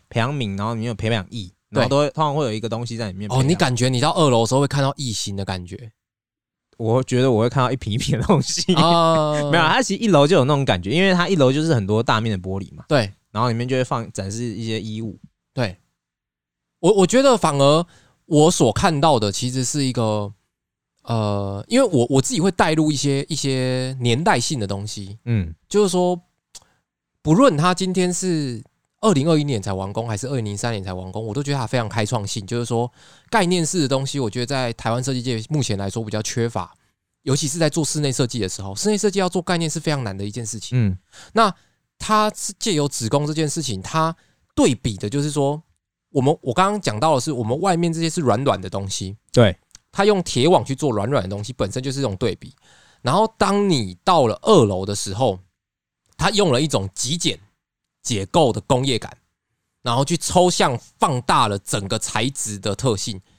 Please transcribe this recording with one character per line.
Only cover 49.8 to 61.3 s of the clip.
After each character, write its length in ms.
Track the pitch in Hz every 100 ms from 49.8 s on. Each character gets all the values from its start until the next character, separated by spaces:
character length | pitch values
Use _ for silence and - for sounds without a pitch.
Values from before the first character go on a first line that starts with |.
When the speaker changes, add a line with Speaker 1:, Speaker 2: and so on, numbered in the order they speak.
| _
Speaker 2:
它 120 | -
用 180 | 208 196
铁 260 | 170 123 147
网 160 | 175
去 100 | 101
做 160 | 131 151
软 180 | 104 104
软 140 | 139
的 60 | 92
东 160 | 101
西， 80 | 101
本 180 | 123 98
身 120 | 127
就 100 | 135
是 80 | 135
一 20 |
种 140 | 131 92
对 180 | 117
比。 200 | - 98 - _ _ _ _
然 120 | 120
后 180 | 170 220 -
当 300 | 196 202 202
你 280 | 147 98 90
到 240 | - 170 120
了 120 | 101
二 220 | - 196
楼 200 | 107 92
的 100 | 98
时 200 | 101 -
候， 240 | 95 127 92 - _ _ _ _ _ _ -
它 140 | 190
用 220 | 208 185
了 80 | 123
一 80 | 151
种 200 | 123 98
极 220 | - 123 170
简 220 | 165 101 _ _ _ _ _ _
解 240 | - 107 98
构 260 | 175 139
的 80 | 104
工 220 | - 127
业 140 | 135 113
感， 180 | - - _ _ _ _ _ _
然 140 | 123 120
后 80 |
去 120 | 139 170
抽 340 | - 180 180
象 280 | 175 180 120 - _
放 220 | 196 127
大 260 | -